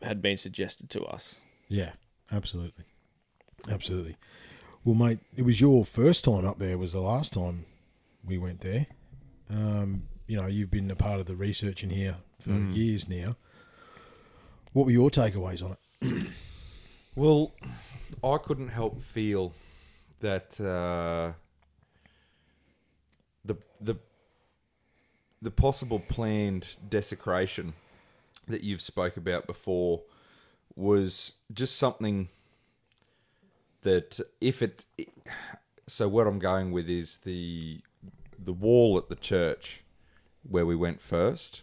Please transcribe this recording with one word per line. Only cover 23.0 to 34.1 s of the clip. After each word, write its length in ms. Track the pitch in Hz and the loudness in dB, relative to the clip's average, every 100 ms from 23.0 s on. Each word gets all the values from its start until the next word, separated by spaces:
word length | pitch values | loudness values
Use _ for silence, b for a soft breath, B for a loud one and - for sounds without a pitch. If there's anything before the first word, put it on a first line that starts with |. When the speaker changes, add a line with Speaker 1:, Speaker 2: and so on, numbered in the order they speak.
| _ _ _ _ | _ _ _ _
Speaker 3:
the, 120 | 101 98 - - | -8 -8 -8 -12
the, 160 | 107 110 - _ _ _ _ _ _ _ _ _ _ _ _ _ | -6 -6 -8 _ _ _ _ _ _ _ _ _ _ _ _ _
the 100 | 107 | -4
possible 480 | - 135 139 127 110 | 4 4 4 -2 -4
planned 760 | - - 110 107 104 92 - - 101 | -2 -2 0 0 0 -2 -6 -16 -4
desecration 840 | 107 - 98 - 90 95 - 85 80 b b b b b - - | -2 -2 -6 -2 0 0 -2 -10 -12 b b b b b -18 -8
that 160 | 110 | -6
you've 180 | 101 92 | -4 -6
spoke 360 | - - 90 90 | -6 -4 -4 -4
about 280 | 87 87 - | -4 -4 -4
before 540 | - - 90 87 85 - b b b b b b - | -10 -2 0 2 0 -4 b b b b b b -4
was 600 | 98 101 95 - - - - | 2 4 2 -2 -4 -8 -14
just 240 | 101 127 - | -4 -2 2
something 520 | 131 - 107 101 90 _ _ _ _ _ _ _ _ _ _ _ _ _ _ _ | 0 0 -2 -2 -4 _ _ _ _ _ _ _ _ _ _ _ _ _ _ _
that 360 | 98 92 - | 2 2 2